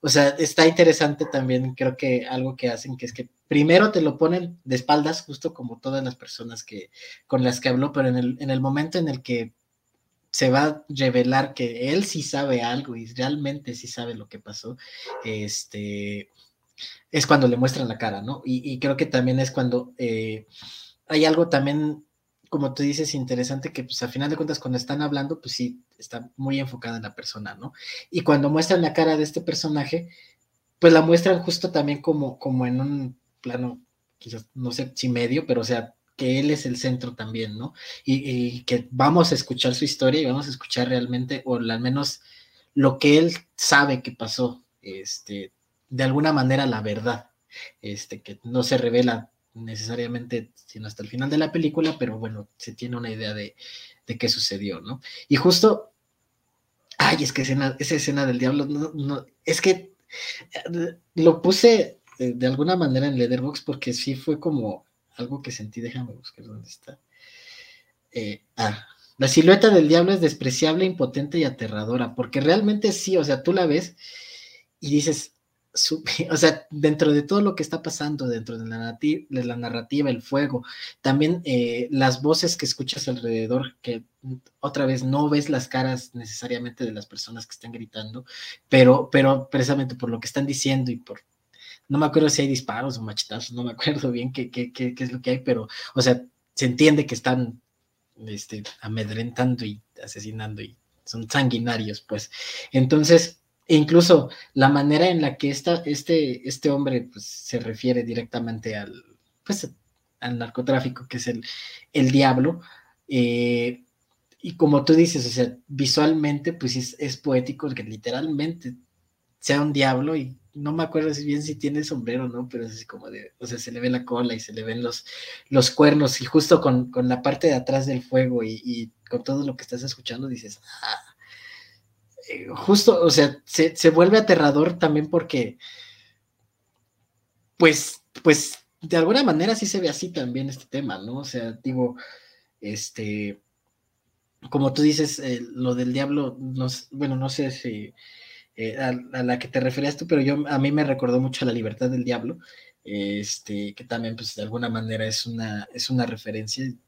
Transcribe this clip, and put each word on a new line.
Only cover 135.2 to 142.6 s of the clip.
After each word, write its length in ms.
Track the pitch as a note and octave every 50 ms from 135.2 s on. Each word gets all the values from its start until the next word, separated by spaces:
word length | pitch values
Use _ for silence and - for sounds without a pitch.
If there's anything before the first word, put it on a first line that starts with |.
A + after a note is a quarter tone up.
| E3 - - C3 A#2 G#2 - _ - - - - - - - _ _ _ _ _ _ _ _ _ _ _ _ _ _ _ _ _ _ _ _ _ _ _ _ _ _ _ _ _ _ _ _
pues, 460 | _ E3+ D#3+ D3+ - - - - - _ _ _ - -
pues, 360 | E3+ D3+ D3+ - - - - _ _ _ _ -
de 140 | D#3 F3
alguna 260 | E3 D#3+ F3 A3 C4+ C#4+
manera 320 | A#3 D#3+ D3+ E3+ G#3 A3+
sí 120 | A3 G#3+
se 140 | F#3+ - G3
ve 80 | F3+ D#3
así 220 | C#3+ - - F3 -
también 360 | E3 C3 B2 B2 C3 C3+ C#3
este 180 | C3 - -
tema, 320 | _ - C#3 C#3 A#2 F#2+ F#2
¿no? 200 | F#2+ A2 B2 C#3
O 60 | C#3+
sea, 280 | - - B2 A#2 A2+ A2+
digo, 440 | - _ C3 B2+ B2+ B2+ A#2+ B2 - - - - - _ _ _ _ _ _ _ _